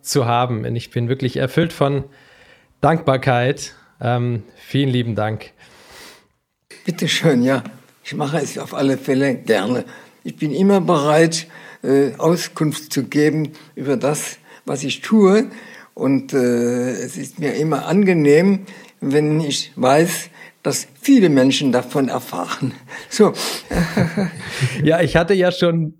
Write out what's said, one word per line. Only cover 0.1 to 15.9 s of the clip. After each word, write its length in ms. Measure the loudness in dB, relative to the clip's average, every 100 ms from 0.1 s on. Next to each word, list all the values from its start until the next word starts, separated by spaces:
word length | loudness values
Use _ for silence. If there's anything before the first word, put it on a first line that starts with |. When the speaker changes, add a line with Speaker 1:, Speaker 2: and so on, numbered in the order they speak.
| -2 2
Speaker 1:
haben. 380 | 2 0 -2
Und 120 | -4 -6
ich 140 | -6
bin 180 | -4 -2
wirklich 280 | -2 -2 -2
erfüllt 360 | -2 0 -2
von 320 | 0 -2 -2 -6 _ _ _ _ _ _ _
Dankbarkeit. 920 | 0 2 0 0 2 0 0 -2 -8 -16 _ _
Ähm, 440 | -4 -2 -2 -4 -8 -20
vielen 320 | -6 -2 0
lieben 260 | 0 -2
Dank. 380 | -2 -4 -6 -12 _ -20 -20 -20 -20 -20 -20 _ _ _ _ _ -12
Speaker 2:
Bitte 240 | -8 -4 -2
schön, 340 | 0 2 2
ja. 200 | 2 0 -4 -20 _ _
Ich 100 | -14
mache 240 | -6 -4 -4
es 200 | -4 -8
auf 160 | -10
alle 220 | -2 -2 -2
Fälle 380 | -2 0 0
gerne. 500 | -2 0 0 2 -4 -6 -16 -20 _
Ich 120 | -14 -6
bin 160 | -6
immer 280 | 0 4 4
bereit, 680 | 4 2 4 4 4 0 -10 -20 -20 -10
äh, 320 | 0 2 2 0
Auskunft 760 | 0 0 -2 -4 -4 -4 -6
zu 120 | -6
geben 480 | -2 2 2 2 -4 -8 -20
über 220 | -10 -4 -2
das, 420 | 0 -4 -6 -14 _ -20
was 200 | -8 -6
ich 160 | -6 -8
tue. 460 | 0 4 6 4 2 -8 -20 -20 -20